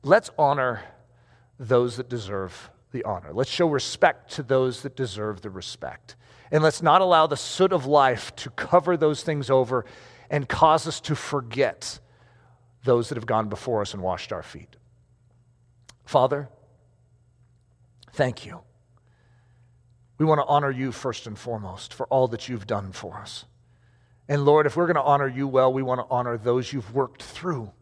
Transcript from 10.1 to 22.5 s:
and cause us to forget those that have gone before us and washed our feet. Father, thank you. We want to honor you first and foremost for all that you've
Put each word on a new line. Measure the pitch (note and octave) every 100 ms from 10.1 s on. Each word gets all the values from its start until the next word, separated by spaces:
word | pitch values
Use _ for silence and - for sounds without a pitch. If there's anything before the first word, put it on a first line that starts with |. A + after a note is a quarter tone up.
| - -
and | D3 C3+
cause | - D#3+ D#3 D#3+
us | -
to | - D3+
forget | - C#3+ A#2 A2+ B2+ - - - _ _ _ _ _ _ _ _
those | - A#2+ A#2
that | B2+
have | A2+
gone | A2 G#2+
before | G2+ - A2+
us | G2+
and | G2+
washed | F#2 F2 -
our | F#2
feet. | - D2+ - _ _ _ _ _ _ _ _ _ _ _ _ -
Father, | - C#3+ B2+ C#3+ C3+ _ _ _ _ _ _ _ _ _ _ _ _ _ _ _ _
thank | - C3 A#2 A2
you. | - _ _ _ _ _ _ _ _ _ _ _ _ _ _ _ _
We | D#3
want | D3+
to | C#3
honor | C#3+ C#3+
you | B2+ C3
first | A#2 C3+ A2+ A#2
and | G#2
foremost | - A2+ G2 F#2+ -
for | - B2+
all | C3 B2+
that | A2
you've | -